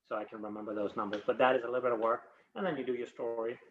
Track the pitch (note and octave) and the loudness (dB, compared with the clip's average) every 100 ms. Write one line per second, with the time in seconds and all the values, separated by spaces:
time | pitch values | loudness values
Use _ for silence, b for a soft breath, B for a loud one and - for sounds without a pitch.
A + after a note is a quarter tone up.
0 | - A2 G#2 A2 G#2+ G#2+ G#2+ G#2+ G2+ - | -8 -6 -6 -8 -8 -8 -6 -2 -2 -2
1 | G#2 G#2 - A#2 B2+ C3 A#2 B2 B2 A2+ | -4 -2 0 4 6 6 2 0 2 2
2 | A2+ A#2+ - b b A3+ F#3 C#3+ B2+ A#2+ | 2 2 -2 b b -4 -2 -2 -2 -2
3 | A#2+ - A#2+ A#2 A2+ B2+ - | -4 -4 -4 -2 -2 -4 -10